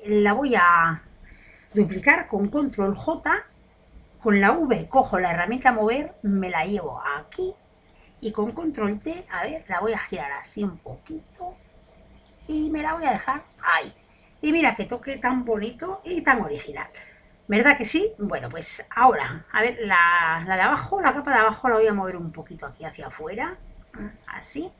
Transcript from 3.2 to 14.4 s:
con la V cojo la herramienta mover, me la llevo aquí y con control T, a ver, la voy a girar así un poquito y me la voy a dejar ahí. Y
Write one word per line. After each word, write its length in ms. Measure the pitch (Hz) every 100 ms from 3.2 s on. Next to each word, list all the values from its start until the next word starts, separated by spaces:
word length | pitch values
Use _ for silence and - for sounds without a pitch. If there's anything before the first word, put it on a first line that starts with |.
| 302 381 - _ _ _ _ - - _
con 200 | 226 202
la 120 | 196
V 360 | 330 277 214 160
cojo 300 | 262 - 190
la 120 | 180
herramienta 400 | 170 185 254 262
mover, 420 | 226 214 262 302 -
me 300 | 208 196 185
la 120 | 165 170
llevo 360 | 208 151 - 143 143
aquí 340 | - - 370 - _ _ _ _ _ _
y 120 | 220
con 200 | 220 214
control 480 | 233 330 220 202 208
T, 260 | 320 349 -
a 100 | 180
ver, 240 | 190 - -
la 120 | 180
voy 140 | 214
a 40 | 214
girar 340 | - 180 139
así 300 | 139 - 208
un 140 | 202 160
poquito 800 | - 127 - 311 - - 359 - _ _ _ _ - - _ _ -
y 220 | 311 311
me 140 | 311
la 100 | 302
voy 120 | 330 302
a 80 |
dejar 280 | 202 - 285 - -
ahí. 280 | - - - - _ _ _
Y 120 | _